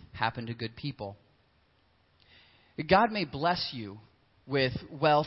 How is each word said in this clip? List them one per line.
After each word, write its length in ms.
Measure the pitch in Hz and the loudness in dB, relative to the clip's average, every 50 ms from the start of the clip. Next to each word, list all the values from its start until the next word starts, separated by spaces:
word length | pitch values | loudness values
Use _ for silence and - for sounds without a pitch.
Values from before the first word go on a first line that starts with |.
| - - | -10 -16
happen 340 | - - 113 113 - 123 113 | -6 -2 -2 -2 -2 -4 -6
to 80 | 117 117 | -8 -6
good 220 | 117 117 110 113 | -6 -8 -8 -8
people. 400 | - - 143 - - 107 98 104 - _ _ _ _ _ _ _ _ _ _ _ _ _ _ _ _ _ _ _ _ _ _ - - - _ _ _ _ _ _ - 156 147 | -8 -8 -8 -8 -8 -10 -12 -12 -14 _ _ _ _ _ _ _ _ _ _ _ _ _ _ _ _ _ _ _ _ _ _ -20 -20 -20 _ _ _ _ _ _ -8 2 4
God 240 | 185 196 233 226 | 6 6 6 4
may 140 | 220 208 170 | 2 -2 -4
bless 440 | - - 139 156 170 180 - - - | -4 -4 -2 0 0 0 0 -4 -6
you 260 | 143 120 107 98 101 110 - - _ _ _ _ _ _ _ | -8 -8 -8 -8 -10 -12 -16 -20 _ _ _ _ _ _ _
with 260 | 131 135 139 131 127 - - - - | -2 0 2 2 2 0 -4 -8 -12
wealth 360 | - 135 156 151 147 147 151 | -4 0 4 4 4 4 2